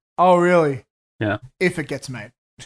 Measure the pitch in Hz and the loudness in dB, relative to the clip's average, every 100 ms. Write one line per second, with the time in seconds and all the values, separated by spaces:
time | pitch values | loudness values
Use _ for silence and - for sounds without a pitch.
0 | _ - 180 175 175 175 151 131 - _ | _ 0 4 4 4 2 2 -2 -12 _
1 | _ - 107 104 - - 180 170 143 135 | _ -8 -6 -6 -10 -4 -4 -4 -10 -10
2 | - 120 107 _ _ - | -12 -14 -16 _ _ -20